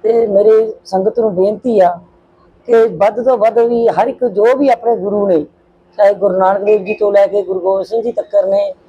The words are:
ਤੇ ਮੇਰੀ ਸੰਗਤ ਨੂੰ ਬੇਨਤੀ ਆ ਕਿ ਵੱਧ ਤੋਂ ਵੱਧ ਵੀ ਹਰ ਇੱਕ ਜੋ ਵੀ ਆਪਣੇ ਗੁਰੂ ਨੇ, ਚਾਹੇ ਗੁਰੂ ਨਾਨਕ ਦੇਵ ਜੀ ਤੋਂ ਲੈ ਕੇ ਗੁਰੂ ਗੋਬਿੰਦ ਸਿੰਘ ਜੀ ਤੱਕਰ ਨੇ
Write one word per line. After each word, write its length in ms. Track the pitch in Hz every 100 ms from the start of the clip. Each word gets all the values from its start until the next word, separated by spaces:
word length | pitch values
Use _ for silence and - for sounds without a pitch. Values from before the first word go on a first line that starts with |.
ਤੇ 220 | 440 320 226
ਮੇਰੀ 460 | 196 214 220 220 -
ਸੰਗਤ 340 | - 190 190 220
ਨੂੰ 160 | 220
ਬੇਨਤੀ 460 | 180 190 214 254 214
ਆ 200 | 180 175 - _ _ _ _ _ -
ਕਿ 180 | 233 226 165
ਵੱਧ 280 | 208 214
ਤੋਂ 140 | 240 247
ਵੱਧ 200 | 220 226
ਵੀ 300 | 233 233 233
ਹਰ 200 | 175 240
ਇੱਕ 160 | -
ਜੋ 320 | 247 190 220 262
ਵੀ 100 | 277
ਆਪਣੇ 280 | 233 233 220
ਗੁਰੂ 320 | 196 208 202
ਨੇ, 180 | 170 147 _ _ _ _ -
ਚਾਹੇ 160 | 202
ਗੁਰੂ 240 | 196 196 185
ਨਾਨਕ 260 | 190 196
ਦੇਵ 200 | 202 214
ਜੀ 100 | 190
ਤੋਂ 180 | 214 208
ਲੈ 140 | 202 196
ਕੇ 160 | 202
ਗੁਰੂ 180 | 185 190
ਗੋਬਿੰਦ 260 | 180 196 185
ਸਿੰਘ 160 | 226
ਜੀ 100 | 226
ਤੱਕਰ 340 | - - 202 190
ਨੇ 280 | 196 605 554